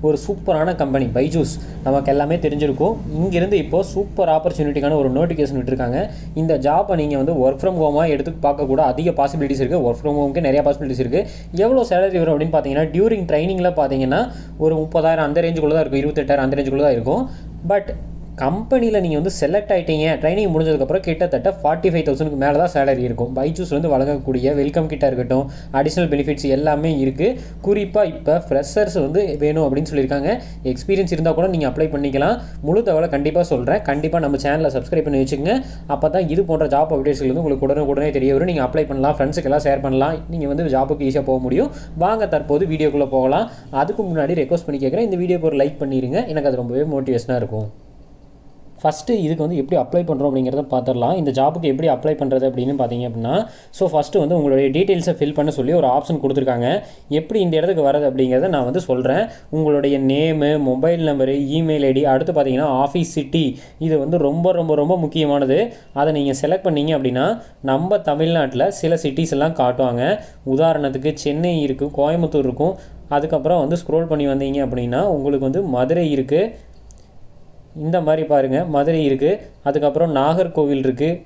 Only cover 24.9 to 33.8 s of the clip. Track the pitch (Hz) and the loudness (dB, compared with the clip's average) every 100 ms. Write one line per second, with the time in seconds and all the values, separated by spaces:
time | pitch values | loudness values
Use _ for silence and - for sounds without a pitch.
24.9 | 151 139 127 120 127 135 - - 135 147 | 0 0 0 0 0 -2 -8 -4 0 0
25.9 | 165 170 143 143 147 143 131 151 147 160 | 0 0 0 -2 -2 0 0 2 0 0
26.9 | 151 135 131 190 262 - - 190 208 196 | 0 -2 0 -2 -2 -10 -6 0 0 0
27.9 | 202 196 - - 165 175 135 147 - 202 | 0 0 0 0 0 2 -2 0 0 0
28.9 | 170 139 165 196 143 147 156 147 135 139 | 0 0 0 0 0 0 2 2 0 0
29.9 | 147 131 139 147 254 - - 131 127 - | -2 0 0 0 -2 -6 -8 -6 -6 -2
30.9 | 190 180 170 165 160 190 175 139 151 156 | 0 0 0 2 2 2 0 -2 0 -2
31.9 | 147 143 135 156 240 - - 143 190 233 | 0 -2 0 0 0 -4 -8 0 2 2
32.9 | 160 170 143 147 165 175 131 123 196 | 2 2 0 0 0 0 0 0 0